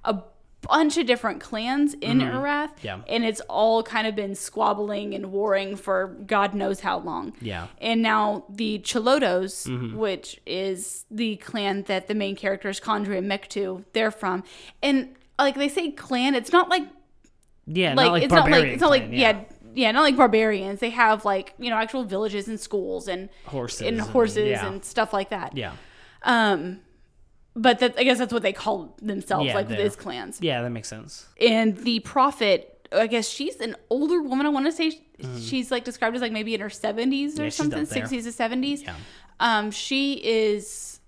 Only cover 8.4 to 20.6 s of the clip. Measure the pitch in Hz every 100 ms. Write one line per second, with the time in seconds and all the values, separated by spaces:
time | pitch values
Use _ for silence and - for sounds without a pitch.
8.4 | - 202 220 214 - 240 226 285 247 180
9.4 | 190 - - 127 120 214 220 190 - -
10.4 | - 180 196 185 208 - - 214 226 208
11.4 | - 233 202 196 196 190 190 214 196 196
12.4 | 202 196 202 190 - 208 202 196 196 196
13.4 | - 202 190 185 202 226 220 214 196 185
14.4 | - - - - 285 269 262 - _ -
15.4 | 277 269 285 294 339 285 - 247 254 269
16.4 | 233 349 359 359 - - _ _ _ _
17.4 | _ _ - 160 180 190 247 170 - 269
18.4 | - - - - 311 277 220 240 233 202
19.4 | - - - 233 233 240 302 262 254 220
20.4 | 220 208